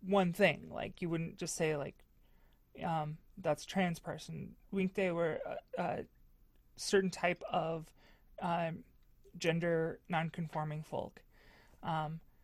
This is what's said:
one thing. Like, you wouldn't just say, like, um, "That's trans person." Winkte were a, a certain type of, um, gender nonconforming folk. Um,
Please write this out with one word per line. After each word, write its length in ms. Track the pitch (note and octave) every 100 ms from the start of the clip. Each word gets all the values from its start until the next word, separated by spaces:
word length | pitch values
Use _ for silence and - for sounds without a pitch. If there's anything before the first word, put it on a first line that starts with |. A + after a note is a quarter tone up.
| F#3
one 280 | G3 F3+
thing. 340 | E3+ F#3+ - -
Like, 300 | - - -
you 80 | F3
wouldn't 280 | E3 E3 -
just 180 | F3 -
say, 220 | D#3+ D3+
like, 260 | C#3+ - - - - - - _ _ E3+
um, 340 | F3+ D#3+ D3+ D#3 - -
"That's 280 | E3+ D3 -
trans 340 | F#3+ F3+ E3
person." 560 | - D#3 - D#3+ - - -
Winkte 400 | G3 F#3+ G3+ F#3
were 260 | E3+ E3 D3+ - - - -
a, 40 |
a 240 | F3 - - - - - - - - -
certain 340 | - G3 F#3+
type 320 | - F3+ F3 -
of, 420 | F#3 D#3+ E3 D#3+ - - - - -
um, 380 | F3+ E3+ E3 E3+ - - - - - E3+
gender 640 | E3 E3 E3+ E3 D#3+ - -
nonconforming 720 | E3 E3 - D#3+ D#3+ D3+ D3+
folk. 380 | D#3 - - - - - - - - -
Um, 380 | - D#3+ D3+ D#3+ - -